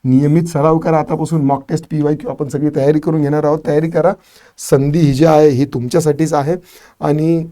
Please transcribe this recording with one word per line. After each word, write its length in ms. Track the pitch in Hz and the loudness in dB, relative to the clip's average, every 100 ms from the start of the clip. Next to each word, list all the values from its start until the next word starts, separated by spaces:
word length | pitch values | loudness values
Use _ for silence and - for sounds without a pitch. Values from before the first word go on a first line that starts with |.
नियमित 380 | 131 131 147 160 | 2 2 4 2
सराव 360 | 170 151 156 160 | 0 0 0 0
करा 180 | 156 160 | 0 -2
आतापासून, 440 | 147 160 156 165 | -2 -4 -2 -2
मॉक 220 | 139 139 - | 0 -2 -4
टेस्ट, 160 | 160 165 | -6 -4
पीवायक्यू 400 | 156 147 151 - | -4 -2 -2 -6
आपण 180 | 131 143 | -8 -6
सगळी 220 | 143 147 147 | -4 -2 0
तयारी 220 | 139 156 | 0 0
करून 240 | 151 160 | 0 -2
घेणार 220 | 143 151 | 0 0
आहोत. 140 | 151 151 156 | 0 -2 -2
तयारी 240 | 147 165 | -2 0
करा, 220 | 165 190 196 _ _ _ - - | 0 -2 -2 _ _ _ -18 0
संधी 280 | 139 139 156 | 0 2 2
ही 140 | 147 | 2
जी 120 | 135 | 4
आहे 240 | 160 151 151 | 4 6 4
ही 160 | 127 | 4
तुमच्यासाठीच 680 | 143 127 123 160 156 143 160 | -2 -4 -2 0 0 -2 -2
आहे 240 | 156 143 175 _ - - _ | -2 -2 -6 _ -20 -20 _
आणि 460 | 151 151 160 165 165 | -2 0 0 -2 -4